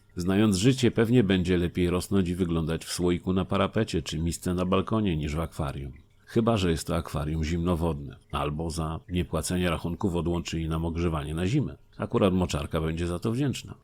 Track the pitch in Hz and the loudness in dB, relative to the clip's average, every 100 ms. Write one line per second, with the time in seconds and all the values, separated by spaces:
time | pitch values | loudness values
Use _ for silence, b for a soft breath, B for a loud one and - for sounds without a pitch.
0 | _ - 87 95 110 92 117 131 117 - | _ -4 0 4 4 6 4 4 2 4
1 | 113 127 95 92 87 90 87 90 87 85 | 4 4 6 4 4 2 2 0 0 0
2 | - 98 87 90 87 82 78 80 - - | 0 2 2 0 0 0 0 -4 -4 -2
3 | 87 90 - 92 90 98 98 113 110 87 | 2 2 0 0 0 0 0 0 -2 -2
4 | - 78 85 - 90 90 90 95 90 110 | -4 -2 -2 -2 -2 0 2 2 2 0
5 | 104 78 73 76 82 - 71 67 67 - | 0 0 -2 -4 -4 -4 -6 -6 -10 -12
6 | - _ - 117 113 110 90 80 - 85 | -20 _ -4 0 2 2 2 0 0 -4
7 | - 73 73 80 78 85 85 82 85 73 | -2 -4 -2 -2 -2 0 0 0 0 -2
8 | 69 64 _ 73 71 76 82 85 78 82 | -8 -14 _ -6 -4 -4 -4 -4 -4 -6
9 | - 87 80 82 - 90 90 80 85 87 | -4 -4 -2 -2 -2 0 0 0 -4 -2
10 | 101 85 82 85 - 82 80 80 82 82 | -2 0 0 -2 -2 -4 -2 -2 -2 0
11 | 87 78 71 80 92 143 90 71 - - | 0 -2 -4 -2 0 0 -2 -6 -18 -8
12 | 110 117 101 92 87 73 73 82 80 80 | -4 2 4 4 2 -2 -2 -2 -2 -2
13 | 87 87 113 117 143 - - - | -4 -2 -2 -2 -2 -4 -8 -16